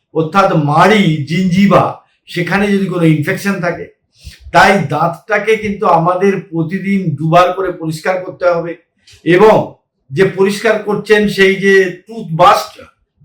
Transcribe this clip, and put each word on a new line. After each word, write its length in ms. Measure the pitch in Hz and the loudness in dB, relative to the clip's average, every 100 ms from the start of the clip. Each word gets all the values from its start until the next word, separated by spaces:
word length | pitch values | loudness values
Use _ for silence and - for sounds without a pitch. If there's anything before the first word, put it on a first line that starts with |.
| _ | _
অর্থাৎ 340 | 156 160 196 190 160 143 | -4 -2 0 2 0 0
মাড়ি, 340 | 156 190 214 165 151 135 | 2 4 4 2 0 -4
জিঞ্জিবা, 560 | 185 185 185 202 165 120 - _ _ _ | -2 0 2 4 2 0 -6 _ _ _
সেখানে 360 | 175 170 196 208 | -8 -4 -2 0
যদি 120 | 196 180 | 0 -2
কোনো 180 | 175 160 | 0 2
ইনফেকশন 400 | 151 147 190 202 185 | 2 -2 -4 -4 -4
থাকে। 220 | 175 - - _ _ _ - - - | -4 -6 -14 _ _ _ -20 -20 -2
তাই 200 | 170 196 196 131 | 2 4 2 -2
দাঁতটাকে 600 | 151 165 - - 214 214 214 | -2 -4 -4 -6 -4 0 -2
কিন্তু 280 | 208 196 190 | -2 -2 0
আমাদের 460 | 165 170 180 196 185 - | 2 0 0 0 -2 -6
প্রতিদিন 500 | 165 160 190 196 196 165 139 | -6 -4 -4 -2 -2 -2 -4
দুবার 280 | 160 175 214 185 | 2 2 2 0
করে 140 | 185 | -6
পরিষ্কার 420 | 156 160 156 190 185 | -6 -8 -6 -4 -4
করতে 220 | - - 175 | -6 -2 -2
হবে। 180 | 170 165 160 _ _ _ - 156 180 | -2 -6 -12 _ _ _ -10 0 4
এবং 200 | 214 190 - - _ _ _ 139 | 6 4 0 -14 _ _ _ -2
যে 80 | 190 185 | -2 2
পরিষ্কার 360 | 196 196 226 208 208 | 0 0 -2 -2 -2
করছেন, 360 | 196 - 214 202 | -6 0 2 2
সেই 260 | 196 190 185 | 2 0 2
যে 100 | 196 190 185 - - | 2 4 2 -4 -16
টুথব্রাশটা, 800 | 226 160 160 - - - - - _ _ _ | -16 -8 2 4 2 -2 -16 -20 _ _ _